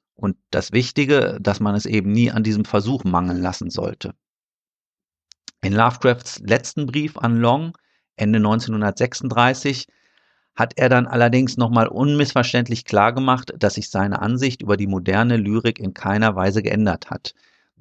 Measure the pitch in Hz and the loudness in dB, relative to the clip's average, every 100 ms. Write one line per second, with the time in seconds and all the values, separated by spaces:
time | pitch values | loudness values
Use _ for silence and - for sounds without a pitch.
0 | _ - 98 - - - - 120 123 147 | _ -8 -6 -6 -4 -4 -2 -2 -2 0
1 | 139 143 - 104 104 98 104 104 - 107 | 2 4 2 -2 -2 0 0 0 0 0
2 | 98 110 117 113 110 107 104 104 104 131 | 2 2 2 2 0 0 0 0 0 -2
3 | 92 87 90 90 90 - 85 - - - | 0 0 0 -2 -4 -6 -8 -6 -6 -8
4 | - - _ _ _ _ _ _ _ _ | -12 -14 _ _ _ _ _ _ _ _
5 | _ _ _ _ - - 98 104 120 123 | _ _ _ _ -20 -8 -2 2 2 2
6 | 127 120 - - 104 117 - 151 135 143 | 0 0 -4 -8 0 0 0 -6 -4 -4
7 | 151 - 117 117 117 139 165 - _ _ | -4 -2 0 2 2 2 -2 -12 _ _
8 | _ - 107 110 104 113 117 110 104 - | _ -4 0 2 2 0 -2 -2 -2 -2
9 | 123 - 127 113 123 131 139 127 - _ | -4 -4 -4 2 2 2 -4 -6 -8 _
10 | _ _ _ _ _ - 117 - 127 123 | _ _ _ _ _ -4 -2 0 2 2
11 | 120 123 120 127 131 127 117 117 117 107 | 2 2 4 4 2 0 2 2 2 0
12 | 143 147 139 131 120 123 120 117 - 104 | 0 2 2 0 0 0 -2 -4 0 2
13 | 110 123 131 127 - - 101 104 - 98 | 2 2 0 0 -2 -2 -2 -2 -6 -2
14 | 101 - 107 127 135 120 110 101 101 95 | -2 0 -2 0 -2 -2 -2 0 0 -2
15 | 87 101 120 117 101 110 117 - 95 - | 0 2 4 2 2 0 0 -2 -6 -6
16 | 98 104 110 92 95 107 107 107 104 - | -2 2 2 2 0 0 0 0 0 0
17 | - - - - _ _ _ - | -6 -12 -12 -18 _ _ _ -2